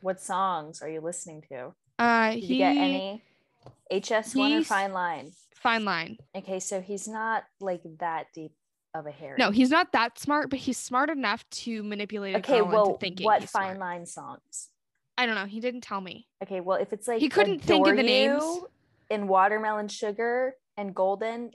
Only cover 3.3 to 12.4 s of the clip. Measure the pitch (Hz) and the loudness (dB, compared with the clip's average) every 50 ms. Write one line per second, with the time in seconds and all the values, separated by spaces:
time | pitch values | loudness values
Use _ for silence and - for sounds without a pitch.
3.3 | _ _ _ _ _ _ _ - - _ _ - 180 196 196 - 226 220 226 233 | _ _ _ _ _ _ _ -20 -20 _ _ -4 -4 -4 0 0 0 0 0 0
4.3 | 233 262 269 277 294 320 320 - 220 196 196 196 190 185 180 208 160 143 131 151 | 0 0 2 4 2 2 2 2 0 0 0 0 -2 -2 -2 -2 -4 -6 -8 -14
5.3 | 190 - _ _ _ - - 254 226 226 214 202 185 165 165 - 220 - - _ | -18 -20 _ _ _ -2 0 0 2 2 0 0 -2 -2 -4 -6 -10 -16 -20 _
6.3 | - 190 190 - 190 185 185 - 208 190 185 190 202 196 190 214 220 220 220 226 | -14 -12 -8 -6 -8 -6 -6 -4 -6 -6 -6 -6 -8 -8 -8 -8 -8 -6 -2 -2
7.3 | 226 208 - - _ _ 196 190 180 170 170 175 160 156 175 170 165 156 143 - | -2 -2 -4 -6 _ _ -6 -4 -4 -6 -8 -14 -10 -6 -4 -4 -4 -4 -6 -8
8.3 | _ 165 156 156 - _ _ _ _ _ _ _ - 160 151 151 147 - 160 139 | _ -14 -14 -14 -16 _ _ _ _ _ _ _ -12 -10 -10 -10 -12 -12 -14 -6
9.3 | 135 254 247 202 208 233 262 254 294 330 359 359 - 247 226 240 - - - 277 | 0 0 2 4 4 4 4 6 6 4 4 2 2 2 0 0 -2 -6 -2 0
10.3 | 294 294 294 262 277 262 - - 240 - - - 247 254 277 302 330 277 254 208 | 0 0 0 -2 -4 -4 -4 -4 -4 -4 -6 -2 0 0 0 0 0 -2 -2 -2
11.3 | 208 233 - _ - - - 240 226 220 208 208 208 202 208 196 214 208 202 196 | -2 -2 -6 _ -14 -10 -8 -8 -6 -6 -6 -6 -6 -6 -6 -6 -6 -6 -4 -2
12.3 | 190 208 | -2 -2